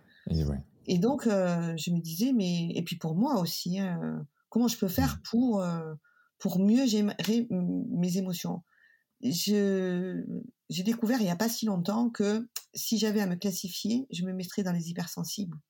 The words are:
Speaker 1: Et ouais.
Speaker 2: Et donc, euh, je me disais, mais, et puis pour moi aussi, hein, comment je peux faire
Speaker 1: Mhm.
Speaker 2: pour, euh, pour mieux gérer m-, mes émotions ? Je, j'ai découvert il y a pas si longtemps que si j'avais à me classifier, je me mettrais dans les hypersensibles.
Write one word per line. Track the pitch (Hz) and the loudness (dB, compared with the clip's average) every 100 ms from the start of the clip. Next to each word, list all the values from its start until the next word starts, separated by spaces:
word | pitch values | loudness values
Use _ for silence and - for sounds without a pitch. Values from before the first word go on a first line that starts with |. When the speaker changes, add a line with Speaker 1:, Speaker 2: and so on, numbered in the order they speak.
| _ _ - | _ _ -2
Speaker 1:
Et | 82 | 0
ouais. | 73 67 - _ - | 0 -2 -6 _ 0
Speaker 2:
Et | 185 | 2
donc, | 220 277 226 | 4 2 2
euh, | 202 180 170 170 165 | 2 2 0 -2 -4
je | 175 | -2
me | 175 | -2
disais, | 165 165 247 | -2 -2 2
mais, | 247 180 175 165 | 2 2 0 -2
et | - | -2
puis | 170 165 | -4 -4
pour | 160 | -2
moi | 160 269 240 | 2 2 2
aussi, | 170 - 175 185 | 0 -2 -4 -2
hein, | 190 170 160 160 151 _ _ | -2 -2 -4 -6 -8 _ _
comment | 226 240 | 2 2
je | 233 | 2
peux | 196 | 0
faire | 190 262 - | 2 0 0
Speaker 1:
Mhm. | - | -2
Speaker 2:
pour, | 226 254 208 | 2 2 2
euh, | 180 170 160 156 - _ _ _ | 0 -2 -6 -10 -16 _ _ _
pour | 190 175 | -2 2
mieux | 196 233 269 | 6 6 4
gérer | 214 208 - 180 233 233 | 2 2 0 0 0 0
m-, | 180 175 180 - | 0 0 -2 -2
mes | 170 180 180 | 0 0 0
émotions ? | 185 175 170 175 - _ _ _ _ _ | -2 -4 -4 -6 -10 _ _ _ _ _
Je, | 123 170 - 208 196 190 185 180 185 180 - 175 - - _ | -2 -2 2 2 4 2 2 0 -2 -4 -6 -8 -10 -18 _
j'ai | 156 | -2
découvert | 190 233 214 254 | 0 0 2 2
il | 196 | 2
y | |
a | 170 | 2
pas | 226 | 0
si | 226 | 0
longtemps | 220 185 170 214 240 | 0 0 0 0 0
que | 233 208 220 233 - - | 2 2 2 -2 -10 -12
si | - - 220 | -10 -2 0
j'avais | 214 208 | 2 2
à | 196 | 0
me | 175 | 0
classifier, | 202 180 190 - 202 240 269 | -2 -4 -6 -6 -2 -2 -2
je | 170 | -4
me | 185 | -4
mettrais | 185 180 - | -4 -6 -4
dans | 185 | -2
les | 175 165 | -2 -2
hypersensibles. | 175 175 - 170 - 180 156 - | -6 -6 -6 -6 -6 -6 -8 -16